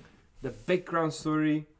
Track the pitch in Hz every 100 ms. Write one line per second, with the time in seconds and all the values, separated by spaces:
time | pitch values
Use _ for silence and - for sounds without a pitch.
0 | - - _ - 131 - - 180 - 165
1 | 160 151 156 156 151 151 151 _